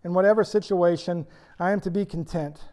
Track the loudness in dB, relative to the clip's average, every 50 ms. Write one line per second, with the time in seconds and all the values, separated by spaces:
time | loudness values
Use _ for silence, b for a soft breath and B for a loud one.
0 | -8 -2 0 4 4 6 6 4 2 2 0 -2 0 0 0 2 4 2 2 0
1 | -2 -4 -6 -6 -6 b b b b b b -4 -2 0 0 -2 -2 -2 -2 -4
2 | -4 -4 -6 -8 -8 -6 -6 -6 -6 -6 -10 -14 -18 -20